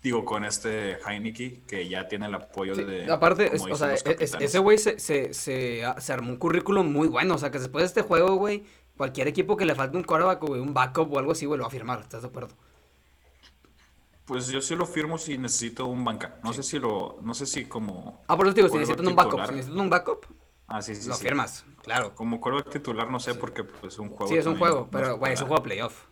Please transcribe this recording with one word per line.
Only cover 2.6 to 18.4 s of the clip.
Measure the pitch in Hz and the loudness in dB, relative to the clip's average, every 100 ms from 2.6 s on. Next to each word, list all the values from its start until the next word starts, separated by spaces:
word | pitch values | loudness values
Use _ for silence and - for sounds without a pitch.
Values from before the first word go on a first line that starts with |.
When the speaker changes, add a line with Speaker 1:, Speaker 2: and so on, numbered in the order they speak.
| 95 98 | -4 -4
Speaker 2:
Sí, | |
Speaker 1:
de, | 98 92 87 | -4 -4 0
Speaker 2:
aparte, | 160 165 180 208 | 4 6 6 4
Speaker 1:
como | 151 | 2
Speaker 2:
es, | |
o | - | -2
Speaker 1:
dicen | 147 | 0
Speaker 2:
sea, | 147 | 0
Speaker 1:
los | 135 143 | 0 0
Speaker 2:
e-, | |
es-, | 165 156 | 0 0
Speaker 1:
capitanes. | - 143 | 0 2
Speaker 2:
ese | 185 | 4
güey | 196 214 | 8 8
se, | 214 - | 6 0
se, | - 143 117 | 0 0 0
se, | - - 131 127 117 120 | -4 -4 -2 -2 -2 -4
a-, | - | -4
se | - | -4
armó | 127 120 | -4 -4
un | 123 | -2
currículum | 170 170 175 196 170 | 2 2 2 2 4
muy | 143 160 | 4 4
bueno, | 123 180 156 | 4 2 2
o | |
sea, | 139 | 0
que | 139 | -4
después | 127 139 | -4 0
de | 180 | 2
este | 196 | 2
juego, | 214 170 185 190 | 4 6 6 4
güey, | 208 208 - - _ - | 2 -2 -8 -20 _ -6
cualquier | 135 131 135 | -4 0 0
equipo | 147 185 208 | 0 2 2
que | 160 | 2
le | 135 | 2
falte | 135 165 | 0 -2
un | |
quarterback, | - 160 180 180 | 2 4 4 2
güey, | 156 127 | -2 -2
un | 135 | 0
backup | 135 131 147 160 | 2 2 2 2
o | 139 | 2
algo | 135 | 0
así, | 165 143 | -2 -2
güey, | 143 | -2
lo | |
va | 117 | -4
a | |
firmar, | 131 113 120 | -6 -6 -6
¿estás | - 113 | -8 -14
de | 127 | -12
acuerdo? | - 123 - _ _ _ _ _ _ _ _ - _ _ _ _ _ _ _ - | -12 -14 -16 _ _ _ _ _ _ _ _ -20 _ _ _ _ _ _ _ -8
Speaker 1:
Pues | 127 127 | -6 -2
yo | 135 | -4
sí | - 170 | -2 -2
lo | 175 | -2
firmo | 156 151 165 | -2 -2 -4
si | 160 135 | -6 -6
necesito | 123 - 117 117 131 | -2 -2 -4 -6 -4
un | 127 | -2
banca. | 120 107 - - | -2 -4 -8 -8
No | 113 | -8
Speaker 2:
Sí. | 117 | -6
Speaker 1:
sé | |
si | 131 147 | -4 -2
lo, | 123 101 - - | -2 -2 -4 -8
no | 110 120 | -8 -6
sé | 139 | -6
si | 143 117 | -6 -6
como | 117 107 90 - - - | -8 -8 -8 -14 -16 -2
Speaker 2:
Ah, | |
por | 165 | 4